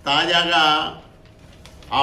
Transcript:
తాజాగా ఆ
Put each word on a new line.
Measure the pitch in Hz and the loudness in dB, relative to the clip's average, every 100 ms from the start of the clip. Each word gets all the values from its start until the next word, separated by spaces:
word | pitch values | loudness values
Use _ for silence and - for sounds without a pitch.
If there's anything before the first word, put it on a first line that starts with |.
| 135 | -2
తాజాగా | 143 165 170 170 170 156 151 160 - - - - - - - - - - | -2 0 0 2 2 2 0 -2 -10 -20 -20 -20 -20 -20 -20 -20 -20 -4
ఆ | 127 | -2